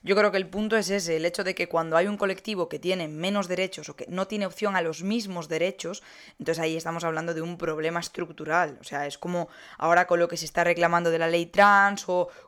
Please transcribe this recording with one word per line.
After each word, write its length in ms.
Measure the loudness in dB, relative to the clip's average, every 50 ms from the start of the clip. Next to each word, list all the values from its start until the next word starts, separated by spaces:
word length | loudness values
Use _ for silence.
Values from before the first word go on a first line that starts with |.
yo 140 | 0 2 4
creo 160 | 4 4 4
que 60 | 2
el 100 | 0 -2
punto 280 | -2 -4 -4 -2 2 2
es 140 | 0 2 0
ese, 280 | -2 -2 0 0 0
el 80 | 0 0
hecho 180 | 0 -2 0 -2
de 100 | -2 -2
que 160 | -2 -4 -2
cuando 280 | 0 -2 0 2 2
hay 100 | 2 4
un 100 | 2 0
colectivo 500 | -2 -2 -2 -2 -4 -6 -6 -4 -4 -4
que 120 | -4 -6 -6
tiene 280 | -2 -2 -2 -2 -4
menos 400 | -6 -6 -4 -4 -2 0 -2 -2
derechos 420 | -2 -2 -2 -2 -4 -6 -12 -14 -14
o 60 | -12
que 100 | -14 -12 -8
no 180 | -4 -4 -4
tiene 200 | -4 -4 -4 -4
opción 280 | -4 -4 -2 -2 0 0
a 60 | 0
los 220 | 0 0 -4 -4 -4
mismos 440 | -2 -2 -2 -4 -6 -8 -8 -6
derechos, 540 | -4 -2 0 0 -2 -2 -6 -10 -10 -10 -10 -14 -20 -20 -20 -20 -20 _ -8
entonces 200 | -4 -4 -2 0
ahí 160 | -2 -2 -2
estamos 280 | -4 -6 -6 -6 -4 -4
hablando 300 | -2 -2 -2 -4 -4 -4
de 80 | -4
un 160 | -6 -6 -6
problema 420 | -6 -4 -4 -4 -2 -2 -2 -2 -2
estructural. 800 | -6 -6 -8 -8 -8 -8 -8 -12 -6 0 2 2 2 0 -4 -14
O 20 | -14
sea, 220 | -8 -6 -6 -6
es 120 | -6 -8
como 320 | -8 -8 -4 -4 -4 -4 -6 -10 -20 -20 -20 -10
ahora 300 | -2 2 4 6 6 6
con 120 | 4 4 2
lo 80 | 2
que 100 | 0 0
se 80 | -8 -8
está 180 | -4 0 0 2
reclamando 480 | 2 4 4 4 4 4 4 2 2
de 80 | 2 2
la 80 | 2
ley 180 | 2 2 0 0
trans 600 | 0 4 6 8 8 8 8 6 4 2 -2 -4
o 220 | -2 0 0 0 -2 -6 -20 -20